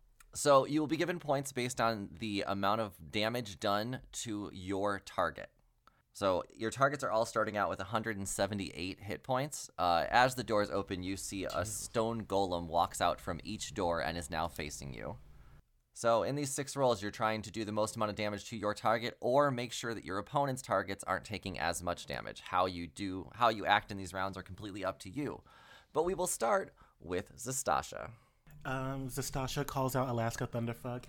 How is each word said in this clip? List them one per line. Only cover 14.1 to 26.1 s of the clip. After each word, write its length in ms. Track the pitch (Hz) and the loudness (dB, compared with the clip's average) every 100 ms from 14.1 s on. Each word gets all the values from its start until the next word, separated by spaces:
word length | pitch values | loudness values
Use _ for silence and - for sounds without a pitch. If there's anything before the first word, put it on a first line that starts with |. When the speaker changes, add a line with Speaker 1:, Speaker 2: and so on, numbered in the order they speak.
| 85 | -2
Speaker 1:
is 120 | 80 | -4
now 180 | 80 85 | -2 -2
facing 460 | - 76 - 69 | -4 -6 -6 -10
you. 220 | 58 71 107 - - - - _ _ _ | -8 -8 -10 -14 -20 -20 -20 _ _ _
So 300 | - 117 117 | 0 4 4
in 120 | 95 143 | 4 0
these 160 | 139 | -2
six 240 | 147 139 143 | -4 -4 2
rolls, 260 | 131 107 | 4 4
you're 100 | 104 | 0
trying 300 | - 110 110 | 0 0 0
to 80 | 104 | -4
do 140 | 113 104 | -4 -2
the 60 | |
most 240 | 107 107 113 | 2 0 2
amount 140 | 107 | 0
of 40 | 101 | 0
damage 300 | 104 101 - | -2 -2 -6
to 80 | 113 | -2
your 160 | 104 | -2
target 440 | 104 113 113 117 - | 2 2 2 0 -2
or 300 | 117 131 143 | 2 6 4
make 200 | 123 123 | 2 -4
sure 200 | - 120 | -4 -4
that 120 | 107 73 | -4 -4
your 120 | 95 | -4
opponent's 440 | 104 151 139 131 | 0 0 2 -2
targets 420 | - 101 95 98 - | 2 2 2 -4 0
aren't 200 | 92 - | -2 -2
taking 340 | 101 98 64 | -6 -4 0
as 220 | 80 85 | 0 0
much 220 | 87 87 - | -2 -4 -4
damage. 340 | 64 53 53 | -6 -6 -10
How 240 | - 90 95 | 0 2 2
you 220 | 87 85 | 0 -8
do, 420 | - 101 92 80 | -6 -6 -6 -6
how 160 | 110 120 | 2 2
you 160 | 110 82 | 4 4
act 260 | 104 - | 4 2
in 60 | 101 | -8
these 160 | 95 | -6
rounds 240 | 95 95 95 | -4 -4 -4
are 40 | |
completely 420 | 92 90 104 98 92 | -12 -10 -8 -4 -4
up 140 | - | -4
to 100 | 98 | -8
you. 320 | 113 135 73 - - - - _ | -4 -4 -6 -14 -20 -20 -20 _
But 120 | 143 | 0
we 80 | 170 | 0